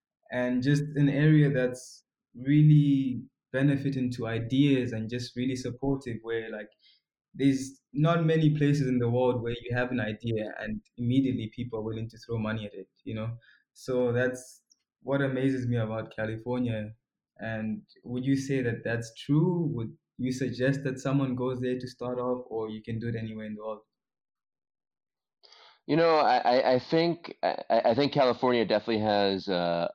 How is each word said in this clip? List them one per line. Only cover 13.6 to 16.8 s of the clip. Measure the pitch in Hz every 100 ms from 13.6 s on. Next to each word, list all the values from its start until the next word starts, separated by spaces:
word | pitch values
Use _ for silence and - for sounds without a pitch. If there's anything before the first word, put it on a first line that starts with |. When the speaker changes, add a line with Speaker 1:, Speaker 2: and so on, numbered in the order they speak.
| _
Speaker 1:
So | _ - 127 123
that's | 117 127 127 - - _ _ _ _
what | 127 139
amazes | 135 131 135 131 117
me | 120
about | 110 110 110 -
California. | 110 110 123 127 123 110